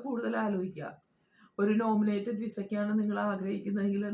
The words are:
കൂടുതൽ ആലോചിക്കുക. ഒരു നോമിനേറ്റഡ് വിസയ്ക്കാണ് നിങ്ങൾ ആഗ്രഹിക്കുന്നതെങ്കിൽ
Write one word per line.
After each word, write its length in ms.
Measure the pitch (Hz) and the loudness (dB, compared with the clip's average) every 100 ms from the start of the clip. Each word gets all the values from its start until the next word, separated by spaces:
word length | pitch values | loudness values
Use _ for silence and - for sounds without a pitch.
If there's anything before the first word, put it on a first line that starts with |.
| 262 | -2
കൂടുതൽ 260 | 240 226 226 220 | -2 -2 0 0
ആലോചിക്കുക. 420 | 190 180 151 143 - _ _ _ _ - - | 0 -2 -6 -10 -12 _ _ _ _ -10 0
ഒരു 120 | 208 214 | 4 4
നോമിനേറ്റഡ് 580 | 226 214 208 202 208 220 | 4 4 4 2 -2 -4
വിസയ്ക്കാണ് 480 | 226 214 196 208 208 214 | -4 -6 -4 -2 0 2
നിങ്ങൾ 160 | 208 202 208 | 2 0 0
ആഗ്രഹിക്കുന്നതെങ്കിൽ 720 | 196 190 202 202 202 196 196 208 | 0 -2 -4 -2 0 0 0 0